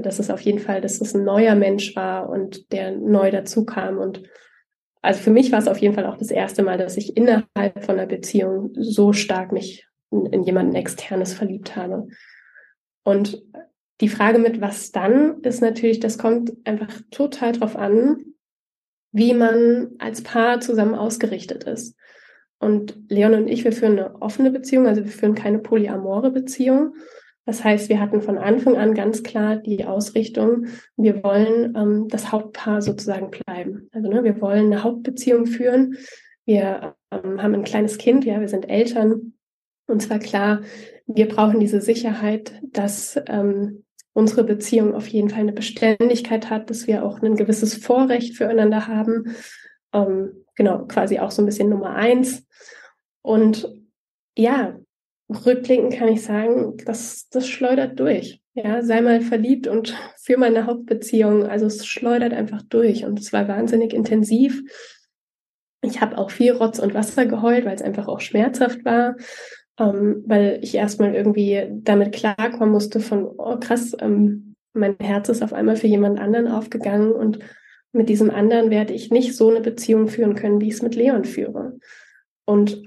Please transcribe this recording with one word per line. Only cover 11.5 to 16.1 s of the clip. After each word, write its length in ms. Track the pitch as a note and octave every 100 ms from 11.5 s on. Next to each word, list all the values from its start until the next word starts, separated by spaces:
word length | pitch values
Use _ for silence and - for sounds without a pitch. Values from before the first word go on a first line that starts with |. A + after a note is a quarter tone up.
| F#3+ - -
habe. 320 | F3+ F#3+ A3 - - - _ - _ _ _ _
Und 400 | - G3+ G3+ G#3 - - - _ _ _
die 80 | G#3+
Frage 300 | - G#3 A#3
mit 220 | A#3 A3+
was 320 | G3+ G3+ -
dann 480 | - F#3+ B3+ D4+ D#4
ist 200 | B3 A3+
natürlich, 380 | A3+ A3+ A#3 A3+
das 180 | A3+